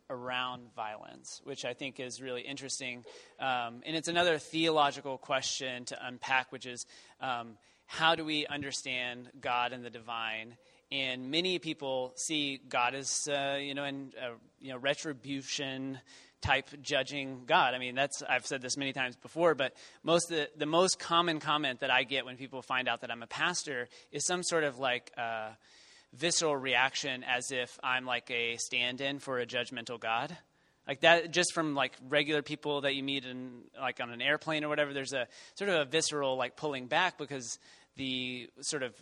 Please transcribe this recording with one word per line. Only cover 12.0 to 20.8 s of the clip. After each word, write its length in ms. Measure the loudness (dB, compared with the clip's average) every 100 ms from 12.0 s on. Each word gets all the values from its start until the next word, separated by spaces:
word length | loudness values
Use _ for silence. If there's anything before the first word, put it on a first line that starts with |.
| -2 -6
see 460 | -2 0 0 -4 -2
God 280 | 2 2
as, 340 | 0 -4 -4 0
uh, 300 | 0 0 -2
you 140 | -2
know, 100 | -4
in, 300 | -4 -6 -10 -10
uh, 120 | -10 -10 -16 _
you 140 | -10
know, 60 | -2
retribution 1200 | 0 0 -2 -8 -6 -6 -4 -4 -4 -4 -6 -8 -12 -20 -20 _
type 260 | 2 4 2 -10
judging 640 | 0 0 2 -2 -6 -8 4
God. 280 | 6 6
I 40 | 2
mean, 180 | -2 0
that's, 260 | 0 -2
I've 240 | 0 0 0
said 140 | -4
this 160 | -4 -2
many 160 | -2
times 240 | -2 -4 -4
before, 380 | -10 2 4
but 200 | 4 0 -2 -16 -8
most 260 | 4 4 4
of 60 | 0
the, 140 | -2 -2
the 100 | 2
most 320 | 6